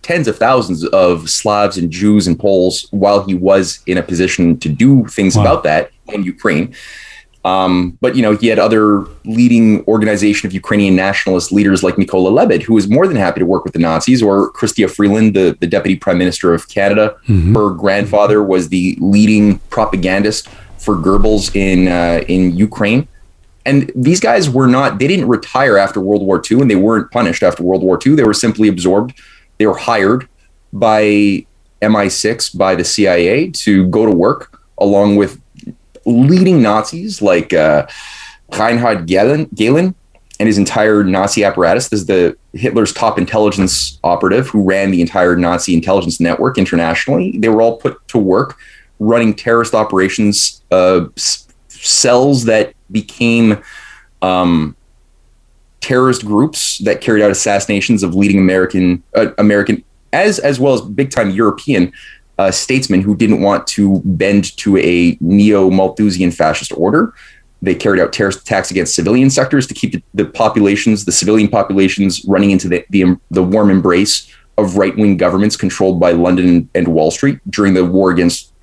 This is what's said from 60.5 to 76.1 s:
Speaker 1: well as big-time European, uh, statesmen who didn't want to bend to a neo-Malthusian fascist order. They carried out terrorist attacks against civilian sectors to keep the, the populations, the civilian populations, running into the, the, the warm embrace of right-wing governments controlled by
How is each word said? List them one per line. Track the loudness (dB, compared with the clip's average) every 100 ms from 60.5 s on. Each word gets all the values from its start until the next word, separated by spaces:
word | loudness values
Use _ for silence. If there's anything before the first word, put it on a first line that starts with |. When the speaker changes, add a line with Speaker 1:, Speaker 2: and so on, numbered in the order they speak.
| 0
Speaker 1:
well | 0
as | 0
big-time | -4 -6 -4 -2 -2
European, | 0 0 0 -2 0 -2 -6 -20 -20 _ -2
uh, | -2
statesmen | -2 -2 -2 0 0
who | 0 0
didn't | 0 2
want | 0 -2 -4
to | -2 0 0
bend | -2 -2 0 0 -2 -6
to | 0 2
a | 2 2 0 0
neo-Malthusian | 0 4 4 4 2 2 0 0 -2 0 -2
fascist | 0 -2 -2 -8 -4
order. | 0 0 -2 -8 -20 _ _ _
They | -4
carried | -2 0 0
out | -2
terrorist | -2 -4 -4
attacks | -4 -4 -2
against | -4 -4
civilian | -4 0 2 2
sectors | 0 0 -2 -2
to |
keep | -6 -6
the, | -6 _
the | -6
populations, | -6 -2 0 2 2 2 0 -2
the | -2
civilian | -4 0 2 2
populations, | 0 0 0 0 0 -2 -2 -2
running | 0 2
into | 0 0
the, | -4 -2
the, | 0 2 0 _
the | -2
warm | 0 2 2
embrace | 2 2 0 0 -4 -8 -20 _ -4
of | -2 0
right-wing | 0 0 0 2
governments | 0 0 -2 -2
controlled | -6 0 0 2
by | 0